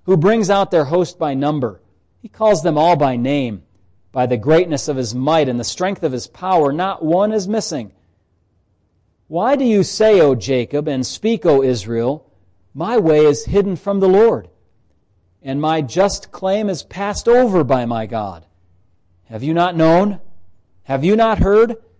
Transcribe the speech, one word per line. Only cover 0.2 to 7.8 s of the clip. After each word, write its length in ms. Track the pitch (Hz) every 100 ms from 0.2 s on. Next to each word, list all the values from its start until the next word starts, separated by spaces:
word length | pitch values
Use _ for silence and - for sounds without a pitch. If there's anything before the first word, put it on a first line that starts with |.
| 175 226 190
out 200 | 202 196
their 140 | 175
host 340 | 139 175 175 -
by 160 | 156
number. 460 | 135 143 151 120 98 _ _ _ _
He 80 | 226
calls 340 | - 220 190
them 140 | 170 147
all 180 | 165
by 220 | 165 143 123
name. 460 | 123 143 127 98 - _ _ _ _
By 140 | 123 123
the 100 | 123
greatness 500 | 120 160 180 147 -
of 80 | 131
his 180 | 120
might 340 | 123 131 160 135
and 100 | 120
the 60 |
strength 380 | 117 - 185 196
of 100 | 160
his 140 | 127 -
power, 460 | - 180 185 143
not 320 | 151 190 190
one 280 | 156 170 208
is 160 | 220 185
missing. 440 | 220 - 147